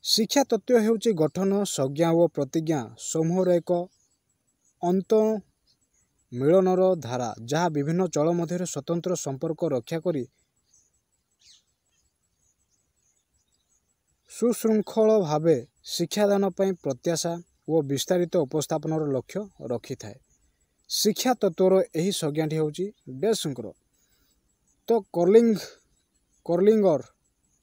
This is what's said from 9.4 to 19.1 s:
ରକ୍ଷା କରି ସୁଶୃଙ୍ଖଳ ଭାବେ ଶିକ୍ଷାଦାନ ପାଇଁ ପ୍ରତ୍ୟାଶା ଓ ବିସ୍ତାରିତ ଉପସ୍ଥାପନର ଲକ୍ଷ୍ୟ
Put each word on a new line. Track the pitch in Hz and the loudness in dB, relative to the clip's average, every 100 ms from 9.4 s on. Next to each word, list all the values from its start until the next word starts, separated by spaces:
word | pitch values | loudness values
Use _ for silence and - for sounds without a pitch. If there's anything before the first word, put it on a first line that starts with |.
| 160 160 170 | -6 -4 -2
ରକ୍ଷା | 131 - 165 | -4 -4 -6
କରି | 180 156 120 _ _ _ _ _ _ _ _ _ _ _ _ - _ _ _ _ _ _ _ _ _ _ _ _ _ _ _ _ _ _ _ _ _ _ _ _ _ _ _ | -4 -4 -6 _ _ _ _ _ _ _ _ _ _ _ _ -20 _ _ _ _ _ _ _ _ _ _ _ _ _ _ _ _ _ _ _ _ _ _ _ _ _ _ _
ସୁଶୃଙ୍ଖଳ | - 226 226 226 220 - - 220 214 | -2 -2 0 0 0 0 0 4 4
ଭାବେ | 170 151 160 160 - _ | 2 0 2 2 0 _
ଶିକ୍ଷାଦାନ | - - 175 - 208 202 196 | -12 -6 -6 0 2 2 0
ପାଇଁ | 180 196 | 0 -2
ପ୍ରତ୍ୟାଶା | 180 - 131 - 165 175 170 175 _ - | -2 -6 -4 -4 -4 -4 -6 -12 _ -2
ଓ | 160 | 0
ବିସ୍ତାରିତ | 143 135 - 180 175 185 | 0 -4 0 0 0 0
ଉପସ୍ଥାପନର | 135 156 147 160 147 156 | 0 -2 -4 -4 -4 -4
ଲକ୍ଷ୍ୟ | 151 | -2